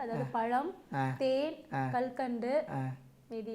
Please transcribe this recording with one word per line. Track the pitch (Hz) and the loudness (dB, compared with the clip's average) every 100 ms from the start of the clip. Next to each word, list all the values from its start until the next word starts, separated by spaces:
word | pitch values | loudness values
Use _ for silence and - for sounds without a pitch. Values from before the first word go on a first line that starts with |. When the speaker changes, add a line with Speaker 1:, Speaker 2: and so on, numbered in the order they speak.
Speaker 1:
அதாவது | 247 233 240 | -2 -2 0
Speaker 2:
ஆ. | 233 | 0
Speaker 1:
பழம், | 226 247 320 - - 139 | 2 2 0 -6 -4 0
Speaker 2:
ஆ. | 131 135 | 0 2
Speaker 1:
தேன், | 262 262 302 311 - 139 | 2 4 2 -4 -4 -2
Speaker 2:
ஆ. | 135 247 | 0 0
Speaker 1:
கல்கண்டு, | 254 254 254 240 233 294 - 139 | 0 -2 -2 0 2 2 2 -2
Speaker 2:
ஆ. | 131 131 - - - | -2 -4 -12 -20 -10
Speaker 1:
மீதி | 226 220 | -8 -6